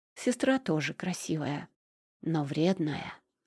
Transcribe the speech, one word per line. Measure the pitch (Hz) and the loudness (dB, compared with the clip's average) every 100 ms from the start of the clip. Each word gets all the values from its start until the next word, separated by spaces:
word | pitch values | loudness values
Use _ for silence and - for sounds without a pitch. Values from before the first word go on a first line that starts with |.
| _ | _
Сестра | - - 247 262 262 | -4 -2 0 2 2
тоже | 262 156 139 | 2 0 0
красивая, | - 185 175 - 160 139 147 170 _ _ _ _ _ | -4 -4 -4 -4 -2 -2 -4 -8 _ _ _ _ _
но | - 160 | -2 0
вредная. | 143 151 165 190 151 135 - - _ _ | 0 2 2 4 0 -2 -8 -14 _ _